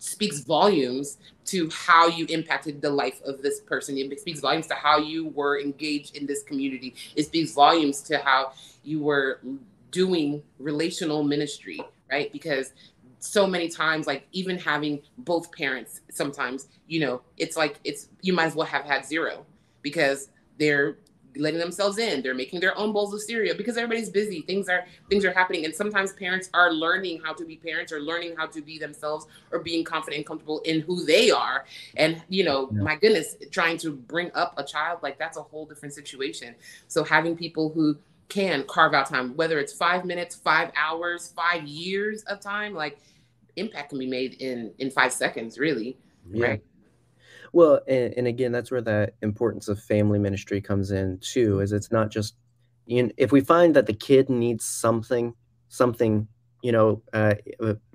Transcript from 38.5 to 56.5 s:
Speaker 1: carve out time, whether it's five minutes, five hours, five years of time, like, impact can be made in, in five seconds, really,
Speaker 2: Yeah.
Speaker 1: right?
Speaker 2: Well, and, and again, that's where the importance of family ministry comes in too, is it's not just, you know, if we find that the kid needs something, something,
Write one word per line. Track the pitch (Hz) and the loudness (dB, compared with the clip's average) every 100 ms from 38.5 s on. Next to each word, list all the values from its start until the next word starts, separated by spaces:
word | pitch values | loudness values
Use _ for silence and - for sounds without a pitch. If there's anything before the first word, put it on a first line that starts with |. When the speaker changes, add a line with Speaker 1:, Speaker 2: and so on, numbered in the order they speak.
| 143 | 0
Speaker 1:
carve | - 170 156 | 0 4 4
out | 147 127 | 4 2
time, | 135 123 147 | -2 -2 -2
whether | 160 156 | 0 0
it's | 143 | -2
five | - 175 180 | -2 0 0
minutes, | 180 175 175 | -2 -6 -8
five | - 175 156 - 147 | -4 2 2 2 -2
hours, | 156 165 175 170 - - | -2 -2 -4 -6 -10 -2
five | 170 170 | 0 0
years | 147 151 180 196 214 214 | -4 -8 -4 -2 -4 -6
of | - 202 | -10 -10
time, | 202 208 208 | -6 -6 -6
like, | 175 151 - _ _ _ _ _ | -6 -6 -8 _ _ _ _ _
impact | - 214 147 143 | -10 -8 -8 -10
can | 139 | -6
be | 127 | -4
made | 127 131 - | -4 -4 -6
in, | 131 123 110 - | -6 -6 -8 -6
in | 131 | 0
five | 135 127 | 4 4
seconds, | - 131 120 113 113 | 2 -2 -2 -10 -2
really, | 156 120 117 - _ _ 87 | -2 0 -4 -10 _ _ -8
Speaker 2:
Yeah. | 107 120 | -2 -2
Speaker 1:
right? | - - _ _ _ _ _ _ - - | -2 -8 _ _ _ _ _ _ -20 2
Speaker 2:
Well, | 170 160 135 - | 8 8 8 6
and, | 131 120 | 2 2
and | - 123 | 0 0
again, | 120 123 | 0 0
that's | 120 113 | -2 -2
where | 127 | -2
the | 113 104 101 - | 2 2 0 -2
importance | 107 104 117 - - | -4 0 0 0 -4
of | 104 | -6
family | - 107 104 104 | 2 4 4 4
ministry | 101 98 - 101 | 2 -2 -4 -4
comes | - 101 98 | 0 -2 0
in | 98 95 92 | -2 -2 -4
too, | - 131 110 98 | -4 2 2 2
is | 101 | 2
it's | 104 - | -2 0
not | 113 107 | 0 0
just, | 110 107 - _ _ _ _ - | -2 -6 -8 _ _ _ _ -2
you | 123 | 0
know, | 120 - | 2 2
if | 123 | 4
we | 139 | 6
find | 139 170 175 | 6 6 8
that | 143 110 | 6 4
the | |
kid | 107 - 135 135 | -2 4 6 6
needs | 123 120 113 - | 2 2 0 -4
something, | - 113 113 110 123 120 - _ _ _ | 0 2 2 0 -2 -2 -6 _ _ _
something, | - 127 117 113 107 107 _ _ | 2 2 4 2 2 0 _ _